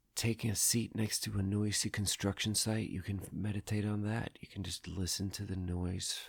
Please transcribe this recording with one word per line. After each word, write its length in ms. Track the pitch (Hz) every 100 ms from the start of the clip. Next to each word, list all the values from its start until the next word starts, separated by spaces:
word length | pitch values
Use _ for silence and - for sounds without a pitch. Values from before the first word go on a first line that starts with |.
| _
taking 360 | - 117 113 113
a 40 |
seat 400 | 98 - 120 110
next 260 | 101 107 -
to 180 | - 101
a 40 |
noisy 480 | 98 104 107 101 107
construction 640 | - 101 - 101 95 110
site, 360 | 104 - 110 107
you 120 | -
can 240 | 90 98 -
meditate 520 | - 101 101 - 107
on 180 | 104 104
that. 360 | 104 113 - -
You 60 | -
can 160 | -
just 240 | 87 85 -
listen 440 | 85 90 - 98
to 140 | -
the 120 | 101 92
noise 640 | 90 90 90 92 - -